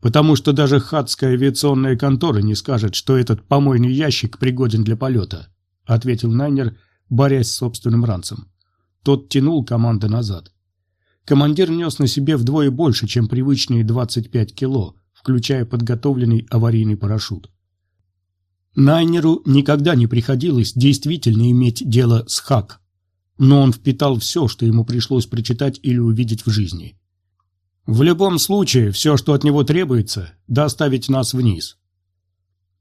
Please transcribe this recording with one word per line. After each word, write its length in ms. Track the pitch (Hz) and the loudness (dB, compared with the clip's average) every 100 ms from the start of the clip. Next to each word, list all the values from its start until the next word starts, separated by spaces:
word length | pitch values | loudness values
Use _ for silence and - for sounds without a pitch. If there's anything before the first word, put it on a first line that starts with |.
«Потому 360 | 120 131 156 143 | 0 2 4 2
что 160 | - | 2
даже 260 | 139 143 139 | 0 2 2
хатская 540 | - 160 139 - 135 | 0 -4 -4 -4 -2
авиационная 640 | 127 135 - 147 135 135 123 | 0 0 0 0 0 0 0
контора 440 | 139 135 170 110 | 0 0 0 0
не 140 | 104 | 0
скажет, 400 | 104 - 127 104 | -4 -4 -2 -2
что 220 | - - 131 | -4 0 0
этот 260 | 123 104 | 2 -2
помойный 500 | - 139 143 127 123 | 0 0 2 2 2
ящик 460 | 131 156 120 113 - | 0 -2 -2 -4 -4
пригоден 460 | 131 127 127 110 | -4 0 -2 0
для 120 | 107 113 | 0 -2
полёта», — 520 | 131 123 90 92 73 _ _ _ | -2 -2 -4 -10 -18 _ _ _
ответил 460 | - 117 123 117 117 | -2 -2 0 -4 -2
Найнер, 460 | 113 143 139 120 - _ _ _ | -2 0 -2 -2 -6 _ _ _
борясь 420 | 120 139 135 117 | 0 2 2 -2
с 60 | - | -4
собственным 480 | 123 117 120 117 | -8 -6 -2 0
ранцем. 440 | 117 92 - 104 - _ _ _ _ _ | 0 -4 -8 -14 -18 _ _ _ _ _
Тот 260 | - 139 - | -2 -2 0
тянул 360 | 143 135 165 | 0 0 0
команду 440 | 110 117 117 110 107 | -2 -2 0 0 -2
назад. 440 | 113 113 92 - _ _ _ _ _ _ _ | -2 -4 -8 -12 _ _ _ _ _ _ _
Командир 460 | - 139 147 151 185 | 0 2 2 2 0
нёс 280 | 165 170 - | 0 -4 -2
на 80 | 135 | -2
себе 300 | 143 139 156 | 0 -2 0
вдвое 340 | 120 151 143 | 0 0 0
больше, 360 | 127 160 107 104 | 0 0 0 -2
чем 220 | 123 113 | -2 -2
привычные 560 | 123 131 135 - 120 | -2 0 -2 0 0
двадцать 460 | 110 117 117 - 113 | 0 -2 -4 -6 -4
пять 240 | 123 113 | -4 -4
кило, 420 | - 131 135 90 - _ | -4 -4 -2 -4 -10 _
включая 520 | _ - 127 117 135 | _ -2 -2 0 -4
подготовленный 800 | 117 120 117 120 143 131 120 113 117 | -2 -4 -4 -2 -2 0 2 0 0
аварийный 460 | 117 117 113 110 101 | 0 2 0 0 -2
парашют. 540 | 101 107 - 95 - _ _ _ _ _ _ _ _ _ _ _ _ | -2 -4 -4 -12 -14 _ _ _ _ _ _ _ _ _ _ _ _
Найнеру 680 | - 139 160 165 170 160 160 - | 2 4 4 2 2 2 0 2
никогда 480 | 139 139 147 147 | 2 4 2 2
не 120 | 147 117 | 2 2
приходилось 680 | 120 117 135 165 135 117 | 0 -2 -2 0 0 0
действительно 760 | - 135 131 147 165 - 110 120 | 2 2 2 -2 -4 0 2 4
иметь 380 | 123 123 117 - | 4 2 0 0
дело 360 | 117 120 117 113 | 2 4 2 0
с 100 | - | -10
Хак, 400 | - 131 - - _ _ _ _ _ _ | -2 -2 -2 -16 _ _ _ _ _ _
но 240 | 131 143 | 4 6
он 100 | 135 | 4
впитал 460 | 117 - 120 143 127 | 2 -2 -2 -2 -2
всё, 300 | - - 135 | -4 -2 -2
что 180 | - 117 | -2 0
ему 180 | 113 | 0
пришлось 420 | 117 120 117 131 117 | 0 -4 -2 -2 -2
прочитать 540 | 113 117 120 139 - | -6 -4 -2 -2 -4
или 160 | 139 123 | -2 0
увидеть 460 | 117 110 120 113 - | 0 0 -2 -4 -2
в 40 | |
жизни. 480 | 107 95 85 80 _ _ _ _ _ _ _ _ _ - | -2 -2 -6 -14 _ _ _ _ _ _ _ _ _ -2
«В 160 | 113 | 2
любом 360 | 156 170 196 175 | 4 4 2 0
случае, 520 | - 202 180 127 107 | 0 0 2 2 0
всё, 260 | 95 151 143 | 0 2 2
что 160 | - | 2
от 120 | 143 | 2
него 200 | 147 143 | 2 2
требуется, 680 | 127 160 180 123 104 - 90 - _ | 2 0 0 -2 -2 -6 -10 -16 _
доставить 640 | 120 151 117 151 135 117 | -2 -2 0 -2 -2 -2
нас 240 | 131 123 | -2 -2
вниз». 460 | 127 123 90 - - _ _ _ _ _ _ _ _ _ _ | 0 0 0 -6 -16 _ _ _ _ _ _ _ _ _ _